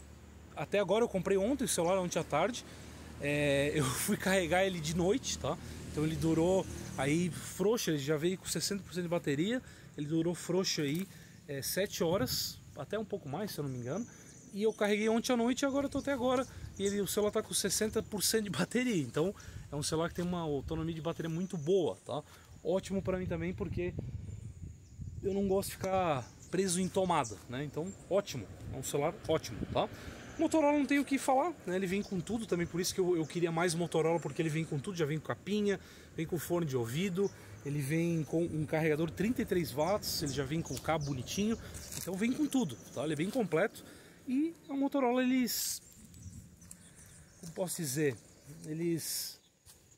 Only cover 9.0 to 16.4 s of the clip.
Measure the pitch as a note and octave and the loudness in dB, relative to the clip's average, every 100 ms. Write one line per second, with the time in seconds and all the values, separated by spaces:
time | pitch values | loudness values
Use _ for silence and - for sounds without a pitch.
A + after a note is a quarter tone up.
9 | F3 E3+ D#3+ C#3 F#3 B3+ - - - - | 0 0 2 2 2 0 -4 -14 -14 -8
10 | D3 E3 E3 E3+ - F3+ F#3+ - D3 D#3+ | 0 2 2 0 0 0 2 0 0 0
11 | F#3+ - - - - C#3 - - G3+ - | -4 -10 -20 -18 -10 -6 -2 0 -2 0
12 | E3+ F#3+ B3+ - - - - - C#3 G#3 | 2 2 0 -2 -4 -8 -14 -12 -6 -4
13 | G#3+ G3+ C#3 C#3+ G#3 - C#3+ B2+ A#2+ F3 | -4 -6 -6 -4 -4 -4 -4 -4 -4 -4
14 | A#3+ - - - - G3 A3 - G#3 G#3 | -6 -12 -20 -20 -12 0 0 2 2 4
15 | A3 A3+ A3+ B3 A#3 B3+ C#4 C4+ C#4 C#4 | 4 2 4 2 4 2 2 2 0 0
16 | C#4 C#4 B3+ C4 | 0 2 4 2